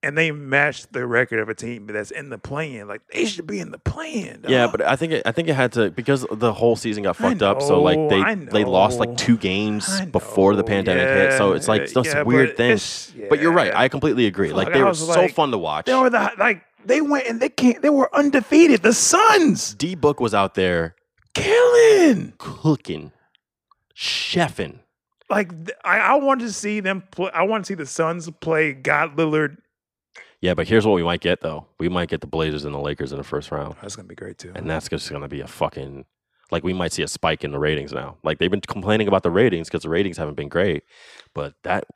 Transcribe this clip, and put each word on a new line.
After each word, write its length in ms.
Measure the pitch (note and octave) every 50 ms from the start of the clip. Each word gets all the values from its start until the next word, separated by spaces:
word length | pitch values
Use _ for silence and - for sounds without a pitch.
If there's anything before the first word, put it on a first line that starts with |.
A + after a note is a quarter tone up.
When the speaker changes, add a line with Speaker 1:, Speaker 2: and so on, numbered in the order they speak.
| -
Speaker 1:
and 120 | C#3 D3
they 140 | D#3+ E3 D#3+
match 540 | D3 D3 C#3+ C3+ C3+ C#3+ D3 D3+ - - - -
the 140 | - B2 B2
record 320 | A#2+ A#2 A#2+ B2+ - A#2 A2
of 100 | G#2 A2
a 60 | G#2+
team 320 | - A2+ A#2 A#2+ G#2+ G2+
that's 240 | G#2+ G#2 G#2 G2+ -
in 180 | - - C#3+ C#3
the 80 | A#2
play-in. 500 | G2+ - - C#3 D3+ D#3+ D3 B2+ G#2+ G2+
Like, 140 | G#2 G#2 - _ _
they 140 | - - -
should 220 | G#3+ G3 - D#3+
be 120 | D#3 G#3 F#3+
in 120 | E3+ -
the 80 | - -
play-in, 680 | - - - D4+ D#4+ D#4+ C#4 G#3+ F3+ - - - -
Speaker 2:
Yeah, 160 | - C3 B2 A#2+
Speaker 1:
dog. 40 | A#2+ -
Speaker 2:
but 80 | - -
I 120 | - C3+
think 180 | - E3 D#3+ D#3
it, 100 | - -
I 60 | G#2
think 160 | - E3+ E3
it 80 | D#3+ C#3+
had 160 | C3+ B2+ A#2 -
to, 160 | A#2+ G#2+ F#2
because 380 | - B2+ A2+ C#3+ C#3 B2+ B2 -
the 220 | A2 G#2+ A#2+ A#2 G2+
whole 220 | - A#2+ A#2 A2+
season 280 | - - A2+ G#2 G#2 G2+
got 160 | F#2 E2+ -
Speaker 1:
I 100 | A2 -
Speaker 2:
fucked 120 | B3 F3+
up, 200 | G#2 G2 G2+ C3+
so, 200 | C#3 C#3+ - -
like, 160 | - - -
Speaker 1:
know, 120 | D#3 - -
Speaker 2:
they, 120 | G2+ G2
Speaker 1:
I 140 | - - A3
Speaker 2:
they 280 | F#3 D3 - A2 G#2 G#2
lost, 360 | - F#2 F#2 G2 A2+ B2 A#2+
like, 100 | A2 A#2+
Speaker 1:
know. 60 | A#2+
Speaker 2:
two 220 | A#2 - B2 A#2
games 520 | A2 - F#2+ F#2 G2+ G#2+ G#2+ G#2+ G#2 F#2+ -
Speaker 1:
I 160 | F#3+ F#3+ F#3+
Speaker 2:
before 500 | D#3+ - F2+ - - G#2+ G2 F#2+ G2 G#2
the 60 | G2
Speaker 1:
know, 60 | -
Speaker 2:
pandemic 400 | - G2+ G2 F#2 F#2 F2+ F2+ -
hit, 260 | C3+ C3+ C3+ C3+ C3+ C3+ C3
so 100 | G2+ G2
Speaker 1:
yeah, 40 | F#2
Speaker 2:
it's, 100 | - D#2
like, 140 | A2+ A2 C#2 C#2
it's 100 | - -
this 120 | B2+ B2
Speaker 1:
yeah, 160 | - C#3+ D3
Speaker 2:
weird 280 | C#3+ A#2 B2 C3+ C3 -
Speaker 1:
but 80 | -
Speaker 2:
thing. 140 | - A#2 B2 A3
Speaker 1:
it's, 400 | G3 - - - - - - - A#2+ G#2 G2
Speaker 2:
But 120 | D3+ -
you're 100 | D#3 E3+
right, 160 | E3+ F3 B2 F#2
Speaker 1:
yeah. 80 | - G2+
Speaker 2:
I 80 | B2+ C3
completely 380 | - C3+ D3 D#3 A2+ B2+ A#2
agree. 260 | G2+ F2+ G2 F#2+ D2+ D2
Like, 140 | F#2+ F#2+
Speaker 1:
Fuck, 60 | - -
Speaker 2:
they 40 | -
Speaker 1:
I 20 | G3
Speaker 2:
were 60 | G3
Speaker 1:
was 100 | F3 D#3
Speaker 2:
so 80 | D#3+ E3 E3+ F3+
Speaker 1:
like, 120 | F#3 - -
Speaker 2:
fun 160 | E3 D3+ C3+
to 80 | A#2
watch. 280 | G2 D#2+ D2+ D2+ D#2 -
Speaker 1:
they 80 | - B3+
were 160 | C4 B3+ B3
the, 200 | A#3+ G#3+ G3+ A3 A#3+
like, 260 | F#3+ G#3 A#3+ G#3 E3 - _ _ _ -
they 160 | G3 C4 D#4
went 240 | D4+ C#4+ D4 C4+ B3+
and 120 | A#3 A#3 A3+
they 100 | B3+ D4+
can't, 320 | - - C4 B3 - -
they 80 | - D4
were 260 | D4 C4+ B3+ - -
undefeated. 680 | C#4+ C#4+ C#4+ C#4+ C4 - - - D#4+ F4 D4+ B3 - -
The 100 | A3+ A#3
Suns! 800 | - - - D#4+ F#4 A4+ A4+ G#4+ G4 E4 C4 F3 - - - -
Speaker 2:
D-Book 460 | - C#3+ F3 F#3+ D#3 D3 D3 D3 -
was 160 | B2 G#2+ G#2+
out 180 | G2+ F#2+ F#2 -
there 420 | G2 F#2+ F2+ F2 E2+ E2 E2 - _ _ _ _ _ _ _ -
Speaker 1:
Killing! 1000 | - - G4 A4 A#4+ B4 B4 A#4+ A#4+ A#4 A4+ G#4 G4 E4+ D4 A3+ D#3+ - - -
Speaker 2:
cooking, 760 | - - - - - - D#3+ D3 - - - D#2+ D2+ D2 - - _ _ _ _ _ _ _ _ _ _ _ _ _ _ _ _
chefing. 840 | - - - - - - - - F3 D#3+ C#3 - - F#2 C#2+ - - _ _ _ _ _ _ _ _ _ -
Speaker 1:
Like, 200 | G3+ G#3+ G3 E3+ F3 D#3+ E3
th-, 120 | G3 - - -
I, 160 | F#3 F#3 A3
I 160 | F#3+ G3 C4+
want 260 | C#4+ C#4 C4+ C4+ B3+
to 100 | A#3+ A3 G3
see 260 | - G#3 G#3 G#3+ G#3+
them 240 | F#3+ F#3+ G3 F#3 F#3 _
play, 200 | - F3 F3+ F#3 -
I 100 | D#3+ F#3
want 220 | G#3 A3+ G#3+ F3+
to 20 |
see 60 | - G3
the 100 | D#3+ D3
Suns 440 | B2+ - - D#3+ D#3+ E3+ F3 D#3 E3+ - _
play 320 | - D#3+ D#3+ D#3+ D#3+ D3 C3+
God 420 | C3+ B2+ C#3 D3+ D3 D#3+ D#3 C#3+
Lillard. 400 | D#3 D#3+ D#3 D3+ D#3 D3+ C#3+ D3 - _ _ _ _ _ _ _ _ _ _ _ - - _ _ _
Speaker 2:
Yeah, 120 | - F2+ F2
but 140 | E2+ E2
here's 180 | F2+ A2+ A2+ G#2
what 80 | A2 G2+
we 100 | F2 E2
might 180 | E2+ F2 E2+
get, 200 | - F2 F2 -
though. 240 | - D#2+ D#2 D#2 - _ _ -
We 100 | E2 F2
might 200 | F2+ F2+ E2+ D#2+
get 120 | E2 -
the 60 | -
Blazers 380 | C#2+ - D#2+ D#2+ D#2 D2+ D2 C#2+
and 80 | D2 C#2+
the 40 | C#2+
Lakers 320 | C#2+ D2 C#2+ - D2 C2+
in 60 | C#2
the 60 | C#2+ C#2
first 280 | - - D2 - -
round. 240 | - - - - - -
Speaker 1:
That's 140 | - G2+ G2+
gonna 120 | G#2 F#2
be 60 | F#2+ -
great, 220 | - F#2+ F#2 -
too. 140 | - - F2 F#2
Speaker 2:
And 160 | F2+ - E2
that's 180 | D#2+ D#2 - -
just 200 | D#2+ D2 - -
gonna 160 | D2 C#2+ C#2+
be 140 | C#2 D2 C#2
a 60 | C2+
fucking, 580 | - - - D2+ D2+ - - C#2 C#2 C#2 C2+ - _ _ _ _ _ _ _ _ _
like, 120 | E2+ E2+ D#2
we 100 | F#2 F#2
might 180 | F#2 F2 D#2+ -
see 80 | -
a 60 | D2+
spike 360 | - - - - E2 D#2 - -
in 80 | C#2+
the 60 | C#2+
ratings 340 | C#2+ D2 D2+ D#2 C#2+ C#2 C#2+ C#2+
now. 240 | C2 - C2+ - _ -
Like, 140 | D#2 D2+
they've 140 | - E2+ F2+
been 100 | G2+ G2+
complaining 460 | - - - G#2 F2+ G#2+ G#2+ A2 G#2+
about 160 | G2+ G2+ F#2 -
the 80 | F2
ratings 380 | E2 G2+ B2+ A2+ F2+ E2 D#2+ -
'cause 120 | - D#2+
the 80 | - D#2
ratings 280 | E2 F2+ G2+ F#2 E2
haven't 180 | F2 D#2+ D2+ C#2+
been 140 | D2 - -
great. 340 | - E2+ G2 G2 D2+ C#2+ - _ _ _ - - - - - _ -
But 220 | - - - - _ -
that, 220 | - - - - - -